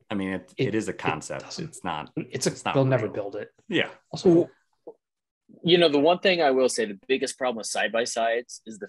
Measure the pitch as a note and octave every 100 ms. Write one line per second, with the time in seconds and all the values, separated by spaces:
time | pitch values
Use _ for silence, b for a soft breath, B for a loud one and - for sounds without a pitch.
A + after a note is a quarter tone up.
0 | - G2+ F#2+ F#2 - - B2+ A2 F#2 -
1 | F2 D#2 - C2+ - - - - F2+ D#2
2 | - - - C3 E3+ - G3 C#3+ C3+ B2+
3 | G2+ A2 G2+ G#2 - _ - - - -
4 | _ - F#3 E3+ D3 _ _ _ - -
5 | _ _ _ _ _ - E3 F3 E3 C#3+
6 | D#3 F3+ G3 E3+ D3 C3 B2+ - G#2+ G2
7 | - C3 B2+ - B2+ A2+ - G2 G#2 A2+
8 | B2 A#2 A#2 A#2 B2 - A2+ G#2